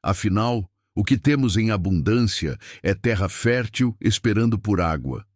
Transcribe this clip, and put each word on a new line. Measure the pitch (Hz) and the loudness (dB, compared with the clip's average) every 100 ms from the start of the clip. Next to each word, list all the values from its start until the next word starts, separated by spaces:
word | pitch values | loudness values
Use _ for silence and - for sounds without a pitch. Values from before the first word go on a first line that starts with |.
Afinal, | - 92 104 98 117 120 98 _ _ | -2 -2 0 0 0 -2 -6 _ _
o | - | -4
que | 98 135 | 0 2
temos | 147 143 127 95 | 2 2 2 2
em | 110 | 0
abundância | 104 87 90 71 120 113 - 80 64 - - | 0 0 0 2 2 0 -2 -6 -8 -14 -8
é | 87 | -4
terra | 98 120 104 95 | -2 0 0 -2
fértil | - 117 123 113 - 127 110 | -2 0 0 -2 -2 -2 0
esperando | - - 113 104 117 113 | -2 0 0 2 2 0
por | 104 95 | 0 0
água. | 85 78 65 58 - | 0 -2 -6 -10 -12